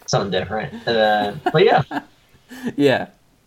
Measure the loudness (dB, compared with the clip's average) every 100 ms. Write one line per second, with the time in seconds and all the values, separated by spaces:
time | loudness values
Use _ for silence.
0 | -4 -4 -2 -4 -4 -6 -8 -8 -4 0
1 | 2 2 -2 -4 -2 2 4 4 0 -8
2 | -12 _ _ _ _ -12 -8 0 2 2
3 | -2 _ _ _